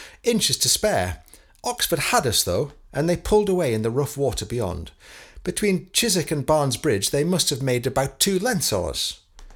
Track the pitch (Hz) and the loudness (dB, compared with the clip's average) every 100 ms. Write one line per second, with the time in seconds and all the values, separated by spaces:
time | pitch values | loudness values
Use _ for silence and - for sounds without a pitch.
0 | - - - 233 - 131 127 - 214 156 | -18 -4 0 2 2 0 2 2 2 2
1 | 90 - - - - _ 247 240 - 160 | 0 -4 -12 -20 -20 _ -6 -4 -2 0
2 | - 247 139 - - 90 143 - - 135 | 2 2 2 0 0 0 -2 -6 -8 -2
3 | 165 170 - 208 208 185 151 110 110 120 | 0 0 2 2 4 2 2 0 0 -2
4 | 139 - 139 - 110 120 101 85 85 - | -2 -2 -2 -2 -4 -4 -4 -4 -10 -16
5 | - - - - - 175 208 185 - - | -20 -20 -20 -10 -8 -2 2 0 0 0
6 | 233 185 143 156 131 156 143 113 156 101 | 2 2 0 0 2 2 2 0 0 2
7 | - 143 160 180 - 127 135 123 123 131 | 2 0 2 2 0 0 0 0 0 0
8 | 135 - - 190 220 214 - 101 85 - | -2 -2 -2 0 0 0 0 -2 -2 -4
9 | - - _ - - | -6 -8 _ -20 -20